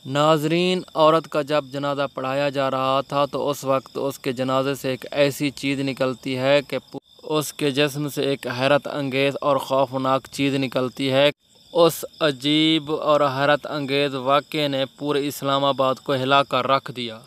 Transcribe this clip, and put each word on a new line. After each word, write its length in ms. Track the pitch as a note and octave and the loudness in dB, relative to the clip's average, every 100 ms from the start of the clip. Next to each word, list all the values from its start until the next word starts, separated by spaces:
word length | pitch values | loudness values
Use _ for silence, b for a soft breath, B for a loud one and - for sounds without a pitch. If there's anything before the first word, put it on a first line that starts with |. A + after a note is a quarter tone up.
| C3+ | -4
नाज़रीन, 760 | C#3 D3+ D#3+ D3+ E3 F3+ F#3 D3 - | 2 4 4 2 0 0 -2 -4 4
औरत 300 | D#3 D#3+ D3+ | 6 6 0
का 160 | D#3 | -6
जब 280 | C#3 D3+ C3+ | 0 -2 -2
जनाजा 340 | C#3 C#3+ C#3 C#3 | -6 -4 -4 -4
पढ़ाया 420 | - C3 C3+ C#3+ | -4 -4 -2 -2
जा 180 | C3+ C3+ | 0 -2
रहा 320 | C3 C3 C3+ | 0 0 0
था, 240 | C#3 C#3+ C#3+ | 0 -2 -2
तो 140 | C#3 B2+ | -2 -4
उस 200 | C#3 C3+ | -4 0
वक्त 320 | C3+ - B2+ | -2 -2 -6
उसके 360 | C3+ C3 D3 | -6 -4 -6
जनाजे 420 | B2 C3 C3 C3+ C3 | -4 0 0 0 -2
से 180 | C3+ | -4
एक 120 | B2+ - | -6 -6
ऐसी 360 | C#3+ C#3+ C3 D3 | 0 0 2 -6
चीज़ 300 | B2+ C#3 C#3 | -4 -4 -2
निकलती 520 | C#3 B2+ C3 A#2+ C3+ | -4 -2 -4 -4 -6
है 280 | B2+ C3 C#3+ | -2 4 4
कि 160 | C3+ C3 | 2 -8
पू-, 220 | _ C#3 _ _ | _ -18 _ _
उसके 480 | - D#3 D3 - D3 | -4 -2 -2 -2 -2
जिस्म 380 | C3+ D3 C3+ D3 | 2 0 0 -6
से 240 | D3 C3+ | -4 -4
एक 140 | C#3 - | -4 -6
हैरत 400 | B2 C3 C#3+ - | -2 2 2 0
अंगेज 480 | D3 C#3 C3 C#3 C3+ | -6 -4 0 0 0
और 160 | D3 C3+ | 0 0
खौफनाक 680 | - C3+ C3+ C3 C3 C3+ - | 0 0 0 0 0 -2 -2
चीज़ 280 | - C#3 C#3 | -2 0 0
निकलती 520 | C3+ C3 B2+ - C3+ | -2 -2 -4 -2 0
है। 240 | C3 C#3+ - _ _ _ | 4 4 2 _ _ _
उस 300 | E3+ E3 - - _ | 4 4 4 -12 _
अजीब 680 | D#3 C3 C#3 D3+ D#3 D#3+ C#3+ | -2 0 0 2 2 2 -2
और 340 | D3+ D3 D3 | -4 2 2
हैरत 420 | C#3+ C3 C#3+ D3 - | 2 2 2 2 0
अंगेज 480 | D3 C#3 C#3 C#3+ | -6 -2 0 0
वाक़े 540 | C3+ B2+ C#3+ C#3 D#3 D3 | -2 0 0 0 -2 -2
ने 180 | C3+ C3+ | -2 -4
पूरे 360 | - D3 C#3+ | -4 -2 -2
इस्लामाबाद 800 | C#3+ - C#3 C#3 C#3 C3 C3 B2+ | -2 -4 -2 2 2 2 0 0
को 140 | - | -2
हिला 300 | C3+ C3 C#3 | -2 2 2
कर 220 | C#3 C3 B2 | 2 -2 0
रख 260 | C3+ - | 0 -2
दिया 300 | B2 A#2+ A2 | -10 -10 -12